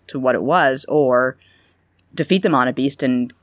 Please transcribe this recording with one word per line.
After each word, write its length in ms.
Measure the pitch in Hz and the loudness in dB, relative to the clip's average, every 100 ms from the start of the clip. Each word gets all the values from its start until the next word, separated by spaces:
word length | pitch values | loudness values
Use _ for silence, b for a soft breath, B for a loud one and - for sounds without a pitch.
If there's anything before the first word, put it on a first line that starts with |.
| - | -12
to 120 | 139 | -4
what 140 | 127 | 0
it 80 | 117 | 0
was, 440 | 120 175 143 131 - | 0 2 0 -2 -2
or 500 | 151 135 123 131 - b b b b b _ _ - | 0 2 2 0 -4 b b b b b _ _ -6
defeat 260 | - 190 | 0 0
the 80 | 185 | 2
Mana 240 | 139 123 | 2 0
Beast 300 | 127 135 - | 0 -2 -2
and 280 | 131 123 123 - | -2 0 -4 -8